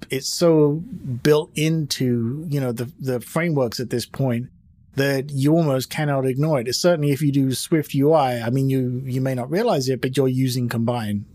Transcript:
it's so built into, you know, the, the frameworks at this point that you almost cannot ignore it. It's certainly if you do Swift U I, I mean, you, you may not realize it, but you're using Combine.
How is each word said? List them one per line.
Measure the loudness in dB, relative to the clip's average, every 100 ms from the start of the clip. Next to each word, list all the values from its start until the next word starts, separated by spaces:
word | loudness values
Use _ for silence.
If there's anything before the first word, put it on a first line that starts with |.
| -8
it's | -6 -6
so | 0 4 6 4 2 -6 -10 -8 -2
built | 2 2 0
into, | -2 0 0 -2 -2 0 0 0 -4 -4
you | -2
know, | -2
the, | -4 -8 -6
the | -4 -4
frameworks | -4 -2 0 0 0 -2
at | -4
this | -4 -4
point | -2 0 0 -4 -14 _ _ _ -2
that | 0 0 -2
you | 0 4
almost | 4 2 0 -2
cannot | -4 -2 0 0
ignore | 0 0 0
it. | -2
It's | 0
certainly | 2 2 2
if | 2
you | 2
do | 2 0
Swift | -2 0 0 0
U | 2 4
I, | 4 4 0
I | -2
mean, | 0 2
you, | 0 0 -4
you | -4 -2
may | -2 -2
not | -2
realize | 0 2 0 0
it, | -2
but | 0 0
you're | 2
using | 2 0 0 -2
Combine. | 0 0 -2 -2 -4 -6